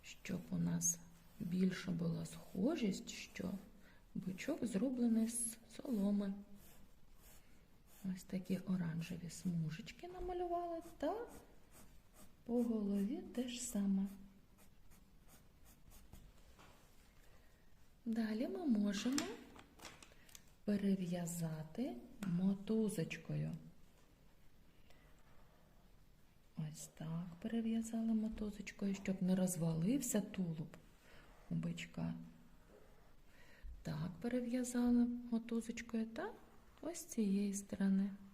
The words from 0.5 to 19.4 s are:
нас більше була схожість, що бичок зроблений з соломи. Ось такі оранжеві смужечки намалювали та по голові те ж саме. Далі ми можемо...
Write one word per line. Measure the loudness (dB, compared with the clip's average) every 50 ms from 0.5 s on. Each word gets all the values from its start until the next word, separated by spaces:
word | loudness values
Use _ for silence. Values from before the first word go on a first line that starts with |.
| 0
нас | 0 2 2 2 2 2 0 0 -2 -6 -18 -20 -20 -20 -20 -10 -8
більше | -4 0 4 4 4 4 4 0 -2 -2
була | 0 0 2 0 0 0 -4
схожість, | -6 -8 -12 -14 -8 -2 2 4 4 4 4 2 2 0 0 -4 -8
що | -10 -10 -10 -12 -8 -6 -4 -4 -4 -6 -8 -12 -18 -20 -20 -20 -20 -20 -20 -8 -8
бичок | -4 -4 -4 -6 -4 -2 -2 -2 0 -2
зроблений | 0 2 2 2 2 2 4 4 4 6 4 4
з | 2 2 -2 -2 -2 -4 -8 -14 -16 -14
соломи. | -10 -4 -2 2 2 4 4 4 4 2 0 -2 -4 -8 -14 -16 -16 -16 -18 -18 -18 -18 -18 -18 -20 -20 -20 -20 -20 -20 -18 -20 -20 -20 -20 -20 -20 -20 -20 -20 -20 -20 -20 -20 -6 -4
Ось | -4 -4 -4 -6
такі | -4 -4 -4 0 0 -2
оранжеві | 0 2 0 0 2 2 0 0 -2 -2 -4 -6 -6 -6 -8
смужечки | -10 -4 -2 0 0 2 0 0 -2 -6 -10 -12 -12 -12 -12
намалювали | -10 -6 -4 -2 -2 0 0 0 2 2 0 0 0 -4 -4 -6 -10 -6
та | 0 0 0 0 0 -4 -8 -10 -16 -18 -18 -20 -20 -20 -20 -20 -18 -18 -18 -18 -20 -20 -20 -20 -18 -18 -18 -18 -14 -6
по | 0 2 2 4
голові | 4 2 2 2 2 2 2 2 2 0 -4 -6 -6 -4
те | -4 -4
ж | -4 -4 -6
саме. | -6 -2 0 0 4 4 4 4 4 0 -4 -10 -14 -18 -18 -20 -20 -20 -20 -20 -20 -20 -20 -20 -20 -20 -20 -20 -20 -20 -20 -20 -20 -20 -20 -20 -20 -20 -20 -20 -20 -20 -20 -20 -20 -18 -18 -18 -18 -16 -16 -16 -16 -18 -18 -20 -20 -20 -20 -20 -20 -20 -20 -20 -20 -20 -20 -20 -20 -20 -20 -20 -20 -20 -20 -20 -20 -20 -20 -20 -20 -20 -20 -20 -20 -20 -20 -8 -2
Далі | 0 2 2 2 2 2 0 0
ми | 0 0 0 4
можемо... | 4 6 6 6 4 2 2 2 2 2 2 0 -2 -4 -8